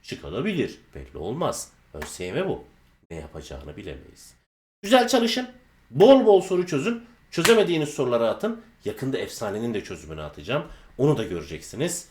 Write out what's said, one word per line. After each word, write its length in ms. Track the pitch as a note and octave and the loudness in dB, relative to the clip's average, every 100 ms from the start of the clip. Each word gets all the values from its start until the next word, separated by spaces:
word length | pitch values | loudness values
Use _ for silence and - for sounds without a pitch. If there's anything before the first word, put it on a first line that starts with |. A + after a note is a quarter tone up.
Çıkabilir. 760 | - - D2 F#2+ F#3+ F3+ G2+ - _ D#2 | -14 -14 -10 -6 -4 -4 -6 -8 _ -18
Belli 220 | C2+ - | -16 -12
olmaz. 520 | F2+ C#3 D3+ - - _ _ | -10 -4 -6 -6 -14 _ _
Ö 60 | D2+ - | -16 -14
S 160 | - | -10
Y 80 | F2+ | -6
M 160 | A#2 F#3+ | -4 -4
bu. 160 | - - _ _ _ _ | -6 -10 _ _ _ _
Ne 60 | E2 | -16
yapacağını 600 | D2 D#2+ D2 C#2 D2 D2+ | -14 -16 -14 -16 -14 -16
bilemeyiz. 560 | D#2+ D2 - - - _ _ _ _ _ | -14 -16 -18 -20 -20 _ _ _ _ _
Güzel 260 | G3+ B3+ A#3+ | 4 4 6
çalışın. 400 | B3 A#3 B3+ B3 - _ _ _ | 2 2 -2 -8 -14 _ _ _
Bol 360 | B2 A3 C4+ A3 | 6 10 10 10
bol 160 | G3 | 6
soru 260 | F3+ F3+ F3+ | 6 -2 0
çözün. 360 | C#3+ F3+ A#3 - _ _ | 0 0 -4 -10 _ _
Çözemediğiniz 580 | - E3+ A#3 F3 E3 D3 | 0 4 4 4 0 -2
soruları 400 | - B2+ A#2+ A2+ | -2 -2 0 0
atın. 320 | G#2 G#3+ A3+ - _ G#2 | -2 -6 -6 -14 _ -10
Yakında 320 | - C3 A#2+ | -6 -6 -4
Efsane'nin 560 | G2+ - G#2+ G2+ A#2 | -8 -8 -6 -4 -4
de 100 | G#2+ | -6
çözümünü 380 | - F2 D#2 D#2 | -8 -14 -12 -12
atacağım. 420 | D2+ D2+ D#2 C#3+ E3 - - - | -12 -12 -6 -6 -6 -18 -20 -2
Onu 200 | C#3 C3+ | 0 0
da 60 | |
göreceksiniz. 840 | G#2+ E2+ D2+ D#2 - G2+ F3 - - | -4 -8 -10 -14 -12 -8 -6 -6 -14